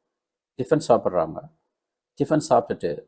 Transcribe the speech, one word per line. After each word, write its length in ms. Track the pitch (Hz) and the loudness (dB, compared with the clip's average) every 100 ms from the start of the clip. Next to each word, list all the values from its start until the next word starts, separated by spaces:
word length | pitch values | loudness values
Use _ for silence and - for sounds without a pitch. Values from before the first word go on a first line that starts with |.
| _ _ _ _ _ - | _ _ _ _ _ -10
டிஃபன் 260 | 123 151 - | -2 0 2
சாப்பிட்றாங்க, 520 | 113 98 90 80 80 - _ _ _ _ _ _ - | 2 2 0 -2 -6 -16 _ _ _ _ _ _ -6
டிஃபன் 260 | 147 101 - | -2 0 4
சாப்பிட்டுட்டு 420 | 117 - 104 90 - | 2 2 -4 -4 -6